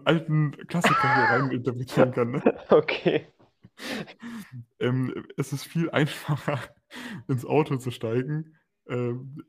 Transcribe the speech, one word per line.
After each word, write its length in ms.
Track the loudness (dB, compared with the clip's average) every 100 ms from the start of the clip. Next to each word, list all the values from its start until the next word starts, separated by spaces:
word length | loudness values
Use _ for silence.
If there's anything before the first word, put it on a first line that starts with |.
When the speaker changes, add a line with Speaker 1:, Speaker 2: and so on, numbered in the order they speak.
Speaker 1:
alten 480 | 2 2 2 2 2 -2 -4
Klassiker 420 | 0 4 4 4
hier 160 | 4 4
rein 200 | 2 0
interpretieren 600 | -2 -2 -4 0 4 4
kann, 180 | 4 -2
ne? 100 | 0 2 0
Speaker 2:
<laughs> 60 | 6
Okay. 560 | 6 6 0 0 0 -2 _ _ _ -20 -14 -8 -8 -10 -16 -16 -16 -14 -16 -18 -4
Speaker 1:
Ähm, 460 | -2 0 -2 -6 -8 -6
es 160 | -6
ist 120 | -6
viel 260 | -6 -4 0
einfacher, 680 | 2 2 0 -4 -4 -2 -4 -6 _ _
<laughs> 340 | -16 -14 -10 -4
ins 160 | -4
Auto 320 | 2 2 2 -2
zu 140 | -6
steigen. 640 | -8 -4 -2 -2 -4 -8 _ _ _ -8
Ähm, 560 | -4 -4 -6 -10 -16